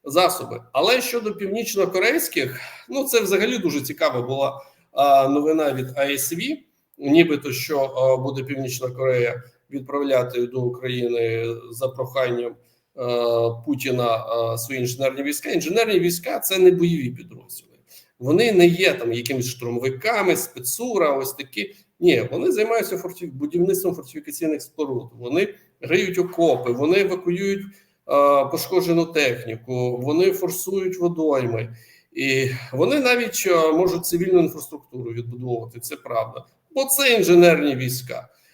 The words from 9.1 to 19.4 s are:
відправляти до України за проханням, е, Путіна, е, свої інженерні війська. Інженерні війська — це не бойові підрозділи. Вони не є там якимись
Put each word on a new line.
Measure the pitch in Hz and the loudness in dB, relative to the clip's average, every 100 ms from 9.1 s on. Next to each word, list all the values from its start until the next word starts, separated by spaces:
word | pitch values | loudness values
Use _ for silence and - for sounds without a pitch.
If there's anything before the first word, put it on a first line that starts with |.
| 123 120 - - _ _ | 0 0 -4 -14 _ _
відправляти | 139 135 139 143 131 123 120 120 | -12 -8 -4 0 0 0 -2 -4
до | 127 | -2
України | 123 123 127 123 120 120 117 113 117 117 110 | -4 -4 -6 -2 -2 0 0 -2 -4 -6 -12
за | 117 131 | -6 -6
проханням, | 131 127 135 127 120 120 | -4 -6 -2 -2 -2 -6
е, | - _ _ _ - 123 120 120 117 117 117 - | -10 _ _ _ -8 -4 0 0 2 0 -2 -4
Путіна, | 135 139 123 120 113 - 117 113 | -4 -2 0 2 0 -2 -2 -2
е, | 113 | -4
свої | - 135 | -6 -4
інженерні | 123 123 135 135 | -4 -2 -2 -2
війська. | 139 143 - | -4 -6 -2
Інженерні | 165 151 208 226 190 | -4 0 0 2 2
війська — | 175 175 - - | 2 -2 -4 -6
це | - 190 | -2 6
не | 185 | 6
бойові | 175 170 165 123 | 6 4 2 -2
підрозділи. | 123 - - - - - _ _ - _ - | -8 -14 -20 -20 -20 -20 _ _ -20 _ -10
Вони | 127 170 233 | 0 4 4
не | 196 175 | 8 6
є | 170 185 | 6 2
там | 131 117 | 2 -2
якимись | 117 123 135 | -4 -4 -4